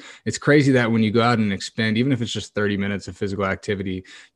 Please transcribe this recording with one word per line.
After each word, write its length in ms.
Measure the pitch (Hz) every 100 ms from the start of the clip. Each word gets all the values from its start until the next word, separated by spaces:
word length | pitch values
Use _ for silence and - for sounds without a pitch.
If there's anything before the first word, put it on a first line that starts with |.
| - -
It's 140 | - -
crazy 340 | - 147 139
that 180 | 127 117
when 120 | 113
you 80 | 110
go 100 | 113
out 180 | 117 117
and 140 | 107
expend, 460 | 95 - - 110 107
even 140 | 131
if 100 | 123
it's 100 | 113
just 220 | 107 -
thirty 220 | - 104 101
minutes 280 | 101 101 98
of 80 | 90
physical 260 | 101 98
activity, 600 | 98 95 - 101 98 92 - - -